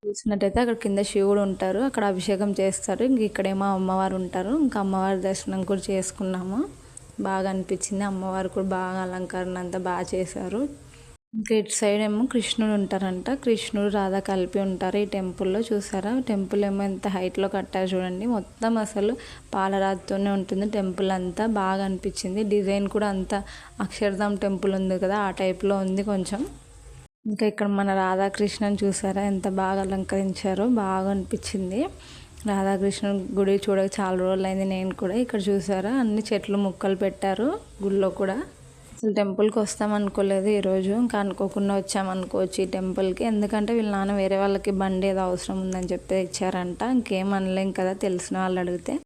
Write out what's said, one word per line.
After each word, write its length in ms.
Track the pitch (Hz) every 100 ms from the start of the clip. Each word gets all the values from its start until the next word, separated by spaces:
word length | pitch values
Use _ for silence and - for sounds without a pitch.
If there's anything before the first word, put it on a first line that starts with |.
| 208
చూసినట్టయితే 540 | 202 - 202 196 202
అక్కడ 120 | 240 226 214
కింద 180 | 196 202
శివుడు 300 | 208 196 202 196
ఉంటారు, 320 | 185 190 196 269
అక్కడ 140 | 247 202
అభిషేకం 380 | 185 185 190 208 196
చేస్తారు. 440 | 190 185 - 185 247
ఇంక 120 | 262 208
ఇక్కడేమో 380 | 208 190 196 196 190
అమ్మవారు 400 | 185 190 190 185
ఉంటారు. 300 | 180 180 190 294
ఇంకా 160 | 277 214 196
అమ్మవారి 360 | 190 190 190 190
దర్శనం 340 | 190 - 190 185
కూడా 140 | 196 190
చేసుకున్నాము, 680 | 190 185 - 190 185 185 208 370 - - - - - 202
బాగా 180 | 190 190
అనిపించింది. 520 | 190 175 190 - 196 202
అమ్మవారు 400 | 190 190 190 185 185
కూడా 120 | 190 190
బాగా 200 | 185 185 185
అలంకరణ 480 | 185 180 185 185 180
అంతా 160 | 180 185 180
బాగా 160 | 180 180 185
చేశారు. 460 | 180 - 185 202 277 285 - - - - _ 220
ఇంకా 180 | 208 220
ఇటు 120 | 208 -
సైడ్ 240 | 208 208
ఏమో 180 | 214 208 254
కృష్ణుడు 420 | 240 202 - 214 208
ఉంటారంట, 540 | 190 196 190 185 185 277
కృష్ణుడు 480 | 254 226 - 208 202 202
రాధ 200 | 190 190 190
కలిపి 300 | 190 180 202 190
ఉంటారు 320 | 185 185 202
ఈ 40 | 202
టెంపుల్లో. 460 | 202 185 170 190 196 233
చూసారా 440 | 208 196 214 202 254 254
టెంపుల్ 340 | 202 190 202 202
ఏమో 140 | 196 196
ఎంత 160 | 190 202
హైట్లో 340 | 190 185 185 196 196
కట్టారు 320 | 185 190 185
చూడండి. 340 | 185 185 180 226
మొత్తం 380 | 226 - - 226 233
అసలు 280 | 214 214 202 254 - - -
పాలరాతితోనే 760 | 196 190 190 190 190 - 196 202 196
ఉంటుంది 280 | 185 190 208 208
టెంపుల్ 360 | 190 180 190 190
అంతా. 280 | 180 175 220 214
బాగా 220 | 190 190 196
అనిపించింది 540 | 185 202 - 185 190 214
డిజైన్ 320 | 208 190 202 196
కూడా, 140 | 208 208
అంతా 260 | 196 185 202 196 - - - 196
అక్షరధామ్ 520 | - 208 190 208 202 202
టెంపుల్ 280 | 190 196 190
ఉంది 180 | 190 185
కదా, 140 | 185 208 202
ఆ 20 | 180
టైప్లో 340 | 190 185 196 196
ఉంది 200 | 190 190 202
కొంచెం. 300 | 196 175 202 339 - - - - - - _ 220
ఇంకా 140 | 208 214
ఇక్కడ 160 | 208 208 196
మన 200 | 196 190
రాధాకృష్ణని 760 | 185 190 196 - 208 - 208 202
చూసారా, 400 | 202 190 196 190 202
ఎంత 140 | 196 190 190
బాగా 180 | 190 196 196
అలంకరించారో, 800 | 190 185 196 190 185 196 185 226 240
బాగా 260 | 190 190 190 196
అనిపించింది. 640 | 180 220 - 196 185 196 349 - - - - - 214
రాధాకృష్ణ 560 | 196 196 196 196 196 202 196 185 190
గుడి 240 | 196 196 196
చూడక 240 | 196 196 208
చాలా 180 | 190 185 185
రోజులైంది 420 | 190 190 190 190 185
నేను 180 | 185 185
కూడా. 140 | 190 214
ఇక్కడ 180 | 247 214 190
చూసారా, 400 | 196 175 190 196 262
అన్ని 200 | 233 208 214
చెట్లు 300 | 202 - 202 202
మొక్కలు 300 | 175 196 190 196
పెట్టారు 440 | 190 196 190 247 415 - - 196
గుళ్ళో 240 | 196 190 -
కూడా. 160 | 190 208 359 - - - - -
అసలు 140 | 220 202
టెంపుల్కి 420 | 196 185 214 220
వస్తాం 300 | 208 - 208 208
అనుకోలేదు 520 | 202 196 196 196 196
ఈరోజు, 380 | 208 196 190 190 214
ఇంకా 140 | 240 214
అనుకోకుండా 500 | 202 190 196 208 202 202
వచ్చాం 260 | 196 208 190
అనుకోవచ్చు 440 | 185 180 196 185 185
ఈ 20 | 185
టెంపుల్కి. 500 | 190 190 185 190 180 233
ఎందుకంటే 420 | 208 208 220 208 233
వీళ్ళ 140 | 214 202
నాన్న 180 | 196 202
వేరే 160 | 190 196
వాళ్ళకి 320 | 196 196 202 190
బండి 260 | 190 185 196
ఏదో 120 | 190 185
అవసరం 320 | 180 - 190
ఉందని 240 | 185 185 180
చెప్పి 240 | 180 - 190
ఇచ్చారంట, 560 | 180 - 185 190 180 170 233 254
ఇంకేం 320 | 233 190 190 196
అనలేం 320 | 190 185 190 185
కదా 140 | 185 196
తెలిసిన 300 | 202 180 - 185
వాళ్ళు 180 | 185 185
అడిగితే. 320 | 180 180 170 294